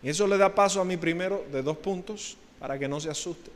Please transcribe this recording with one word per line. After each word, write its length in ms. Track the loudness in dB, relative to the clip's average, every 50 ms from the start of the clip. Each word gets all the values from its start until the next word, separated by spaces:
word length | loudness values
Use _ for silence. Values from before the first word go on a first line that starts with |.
| -4
Y 40 | -2
eso 160 | 0 2 4 4
le 100 | 6 6
da 160 | 6 6 6
paso 260 | 6 4 4 4 2
a 40 | 0
mi 120 | 0 0
primero 480 | -2 0 0 0 0 0 -2 -2 -4 -4 -4
de 120 | -4 -4 -2
dos 140 | -2 -4
puntos, 600 | -4 -4 -4 -4 -4 -6 -10 -10 -10 -10 -14 -14 -16 -20 -20 -20 -14
para 180 | -8 -8 -6 -4
que 80 | -4
no 140 | -4 -4 -4
se 100 | -6 -6
asuste. 400 | -6 -6 -6 -8 -8 -10 -12 -20 -20